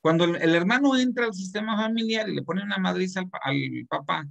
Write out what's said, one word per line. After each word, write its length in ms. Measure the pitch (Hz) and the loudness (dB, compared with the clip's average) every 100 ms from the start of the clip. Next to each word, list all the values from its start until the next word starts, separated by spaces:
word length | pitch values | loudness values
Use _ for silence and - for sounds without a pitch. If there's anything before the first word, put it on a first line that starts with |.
cuando 240 | 156 165 | 4 4
el, 120 | 170 170 | 4 4
el 180 | 165 | 4
hermano 420 | 170 180 247 277 262 | 4 4 4 4 4
entra 300 | 254 247 233 | 2 0 -2
al 80 | |
sistema 420 | 185 190 208 214 208 | -4 -8 -6 -4 -2
familiar 520 | 220 226 226 220 214 | 0 0 0 -2 -2
y 60 | 147 | -4
le 60 | |
pone 200 | 139 180 | -4 -4
una 160 | 202 196 | -2 -2
madriza 420 | 185 180 185 185 | 0 0 -2 -4
al, 80 | 185 - | -8 -6
al 440 | 135 139 135 123 123 | -2 -2 -2 -8 -6
papá 380 | 151 147 170 147 | -8 -4 -4 -4